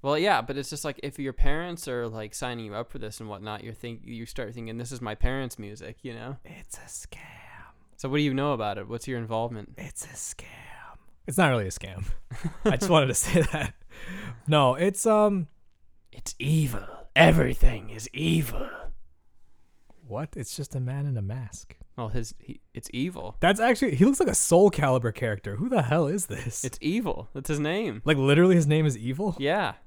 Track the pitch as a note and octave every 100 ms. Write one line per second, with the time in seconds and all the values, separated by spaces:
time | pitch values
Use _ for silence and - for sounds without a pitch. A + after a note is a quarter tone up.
0 | C#3 D3+ F#3 D#3 A#2+ C#3 C3+ D3 D#3 C#3
1 | C#3+ C#3 C#3 - - D3+ F3 E3+ - B2
2 | A#2 A2 G#2+ - B2+ A#2+ A2 G#2 A#2 C3
3 | A2 G2+ A2 G2+ G#2+ G#2+ - A2 A#2+ A2+
4 | - A#2 A2+ - A2 A#2 A2+ A2+ A#2+ B2+
5 | A#2 G#2+ B2 C3+ B2+ - G2+ G#2+ - A2
6 | C3 A2+ A#2 C#3 - - - - - -
7 | - - - - - - - - _ -
8 | C3+ C#3+ D3 C3+ C#3+ B2+ G#2+ G2+ G2 A#2
9 | - B2 A2 A2+ A#2+ A2+ G2+ - - -
10 | - - - - - - - - - -
11 | - - - C3 E3 B2 G2 - F#2 F2+
12 | F#2 - - - E3 - A3 C3+ F#3+ E3
13 | C3 A#2 - - D3+ D3+ C3+ - - -
14 | - F3+ - - - D3+ C3+ C3 F#3 G3
15 | A3+ G#3+ G#3 G3+ D#3+ - - _ - -
16 | _ - - - C3+ D#3+ C#3+ A#2+ - -
17 | - - E3 D#3+ C3 A#2+ - A#2+ G#2+ A2
18 | G#2+ - D#3+ E3 C3+ A2+ - - - -
19 | - - _ - - - - _ _ -
20 | B2+ G#2 D3+ - A#2+ - C#3+ C3+ B2+ C#3
21 | C#3+ B2 G2 B2 A2+ - - - - -
22 | A2 B2 A2 - - - _ - - A#2+
23 | D#3 F#3 F2+ - - G#3 A#3 A#3+ C4 C3+
24 | G3+ C4+ C#4+ - - E3+ G3+ F#3+ C#3+ B2+
25 | A#2 G#2 A#2 G2+ - G2+ A3 A#3+ B2 D3+
26 | D3 F#3+ - - - - B2+ - D3 G3+
27 | G3+ D#2 - C3 C3+ D3+ D3 F#3 A3 A2
28 | - D3 C3+ D3 F3+ F3+ C#3+ D#3 D#3 B2
29 | A#2 C3 G3+ E3 C#3 F#3+ D#3+ F2